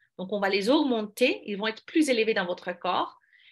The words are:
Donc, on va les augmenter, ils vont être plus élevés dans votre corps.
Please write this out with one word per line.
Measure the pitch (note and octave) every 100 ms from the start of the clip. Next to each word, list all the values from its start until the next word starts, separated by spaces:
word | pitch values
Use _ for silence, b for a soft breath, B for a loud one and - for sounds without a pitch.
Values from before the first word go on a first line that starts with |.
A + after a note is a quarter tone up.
| _ -
Donc, | F#3
on | G#3
va | G3
les | G3 G3+
augmenter, | D#4 D4 A3+ G#3+ - B3+ G#4 -
ils | G3
vont | A3
être | A3 -
plus | E4 D4+
élevés | A#3 A3
dans | G#3+ F3+
votre | F3+ - F3+
corps. | F3+ G#3 F4 - b b b